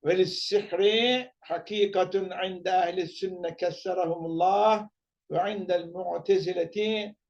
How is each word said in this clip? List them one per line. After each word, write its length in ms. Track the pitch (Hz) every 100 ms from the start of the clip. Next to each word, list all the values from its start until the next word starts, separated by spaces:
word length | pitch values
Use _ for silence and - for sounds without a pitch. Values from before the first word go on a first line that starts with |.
Ve 140 | 147 180
lissihri 1120 | 180 - - 202 202 175 202 220 240 254 247 _
hakikatun 840 | - 165 - 208 202 190 180 196
inde 460 | 190 180 190 185 180
ehli 380 | 185 175 180 170
sünne 480 | - 185 185 170 160
kesserahumullah 1300 | 180 - 190 185 170 170 165 165 180 202 214 214 214 _ _ _ _
ve 220 | 156 196
indel 320 | 208 175 175
mu'tezileti 1300 | 170 175 180 170 180 190 165 180 165 202 214 220 208 - _